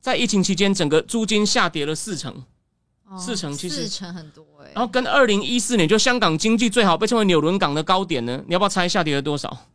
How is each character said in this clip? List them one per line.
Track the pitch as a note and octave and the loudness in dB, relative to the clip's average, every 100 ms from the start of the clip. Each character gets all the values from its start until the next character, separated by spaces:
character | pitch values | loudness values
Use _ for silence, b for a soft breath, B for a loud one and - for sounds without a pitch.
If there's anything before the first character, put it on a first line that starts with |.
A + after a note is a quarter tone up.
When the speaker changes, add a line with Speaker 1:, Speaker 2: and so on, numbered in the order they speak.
Speaker 1:
在 | - B3+ | -2 0
疫 | A#3+ | 2
情 | G#3 | 0
期 | F3+ | 0
间 | F3+ G3 | 0 0
整 | F#3+ D#3 | 0 2
个 | D#3 | 0
租 | - A#3 | 0 -4
金 | A3 G#3+ | 0 0
下 | G#3 B3+ F#3 | 2 0 0
跌 | D#3+ | -2
了 | C#3+ | -6
四 | D#3 - E3+ | -6 -8 -10
成。 | C3+ - C3 _ _ _ _ _ _ | -10 -14 -18 _ _ _ _ _ _
Speaker 2:
哦， | F#3+ | -14
Speaker 1:
四 | F3+ G#3+ | -8 -6
成 | E3 | -6
其 | C#3+ F3+ | -8 -8
实 | D4 G#3 | -8 -8
Speaker 2:
四 | |
成 | - F3+ | -8 -12
很 | F3 D#3 | -14 -16
多 | - - _ | -20 -20 _
欸。 | C#3 | -14
Speaker 1:
然 | - | -6
后 | B3 | -2
跟 | B3+ B3+ | -2 0
二 | C#4+ B3 | 2 4
零 | G3+ | 2
一 | G3+ A#3+ | 0 -2
四 | - A#3+ | 0 2
年 | D#3+ | 4
就 | A3 | 4
香 | C4 B3 | 4 2
港 | G#3 D#3+ | 2 2
经 | A3 A3+ | 2 2
济 | A#3+ | 2
最 | A#3 | 4
好， | G3+ E3 | 4 2
被 | G#3+ | 2
称 | A#3 | 2
为 | G#3 | 4
纽 | E3+ | 4
伦 | D3+ F#3+ | 4 2
港 | F3 | 0
的 | C#3+ | -2
高 | D#3 F#3 | 0 0
点 | F#3+ D3+ | 0 -4
呢， | A#2+ B2+ C#3 | -4 -6 -4
你 | |
要 | F3 | 0
不 | |
要 | G3 | 0
猜 | G3 F3+ | 0 0
下 | G3 | 0
跌 | D#3 | 0
了 | C#3 | -2
多 | C#3 D3 | -2 -4
少？ | - - _ | -6 -12 _